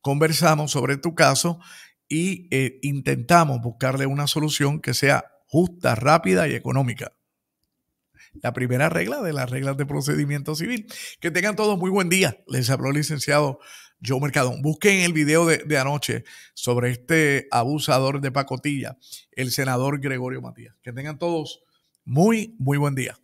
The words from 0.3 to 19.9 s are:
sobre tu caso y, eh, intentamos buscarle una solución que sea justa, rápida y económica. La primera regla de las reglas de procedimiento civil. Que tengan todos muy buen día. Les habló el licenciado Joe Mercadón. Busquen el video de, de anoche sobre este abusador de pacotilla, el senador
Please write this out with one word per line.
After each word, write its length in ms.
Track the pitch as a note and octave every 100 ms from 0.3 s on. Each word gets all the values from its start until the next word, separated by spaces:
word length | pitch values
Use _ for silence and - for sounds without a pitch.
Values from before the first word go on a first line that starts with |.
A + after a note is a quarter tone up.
| D#3 E3 D#3 D3+
sobre 240 | D3 B2 C#3
tu 180 | F3
caso 460 | E3 D3+ C3+ E3+ E3+ - - - _ _
y, 400 | D#3 F3+ F#3 F3+
eh, 300 | C3+ C3 -
intentamos 800 | C#3+ C#3 C#3+ C3+ A#2+ F3 D#3+ B2+
buscarle 460 | A#2 - B2+ C3+ C3+
una 200 | C#3 C#3+
solución 540 | - D3+ D3 C#3+ D3+
que 120 | -
sea 320 | B2 C#3 C#3 - _ _
justa, 480 | D3 F3+ - B2+
rápida 540 | A2+ B2 E3 F#3+ F3+ D#3+
y 60 |
económica. 580 | - C3 B2+ C3 A2 - _ _ _ _ _ _ _ _ _ _ _ - -
La 100 | A#2+
primera 360 | A#2+ B2 B2 D#3
regla 340 | E3+ F3+ D4
de 100 | G3+
las 160 | D3 B2+
reglas 280 | B2+ C#3 C#3
de 100 | C#3
procedimiento 680 | D3 C#3 D3+ D3 D3 C#3 D3+
civil. 360 | E3+ A#3+ G#3 - - -
Que 100 | E3+
tengan 240 | E3+ G3
todos 240 | G#3 G#3+ G3
muy 100 | F#3
buen 200 | G3 F3+
día. 340 | F#3+ F3 G#2+ -
Les 200 | C3 B2
habló 220 | C3+ C3
el 60 | C#3+
licenciado 640 | D3 D3+ C3+ D3 D3 C3 - - - _
Joe 160 | A2 C3
Mercadón. 400 | C#3+ D3 B2+ -
Busquen 420 | C#3 D#3 G#3 G3
el 100 | F3
video 340 | D#3+ D3 D#3+ E3+
de, 120 | D#3
de 200 | - D3
anoche 460 | C3+ D3 - A#2 - - -
sobre 380 | - - B2 B2
este 560 | B2 - D#3+ D3+ C#3 -
abusador 680 | A#2+ A#2+ D3+ D3 C3 C3+ C#3
de 120 | C#3
pacotilla, 680 | C3+ C#3 C3 D3 C#3+ B2 C3+ _ - _
el 220 | - B2+
senador 480 | B2 C3 B2+ C3